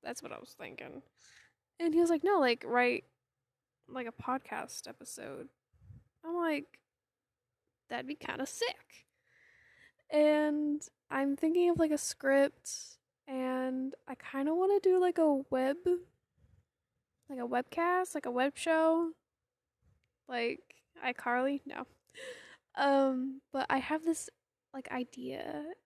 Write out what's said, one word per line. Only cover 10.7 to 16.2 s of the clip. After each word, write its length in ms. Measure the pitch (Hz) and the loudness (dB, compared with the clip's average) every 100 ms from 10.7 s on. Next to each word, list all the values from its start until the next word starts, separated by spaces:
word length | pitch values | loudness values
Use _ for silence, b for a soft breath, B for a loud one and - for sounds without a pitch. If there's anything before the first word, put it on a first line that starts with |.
| 294 - _ _ | -2 -6 _ _
I'm 240 | 269 277 277 | -2 -2 0
thinking 340 | 320 349 349 | 2 4 4
of, 80 | 330 | 4
like, 120 | 320 | 2
a 60 | 294 | 2
script, 1000 | - - 269 277 277 - - - - - _ _ - | -4 -2 2 4 4 0 -12 -12 -14 -20 _ _ -10
and 640 | 262 254 254 262 262 262 - - | -6 -4 -2 -2 -4 -6 -8 -14
I 80 | 262 | -14
kinda 400 | - 269 285 330 | -8 -2 0 2
wanna 240 | 381 403 | 4 4
do, 180 | 381 370 | 4 4
like, 180 | 359 339 | 4 4
a 160 | 311 | 4
web, 440 | 277 277 262 262 320 359 359 - _ | 4 0 0 0 0 0 0 -2 _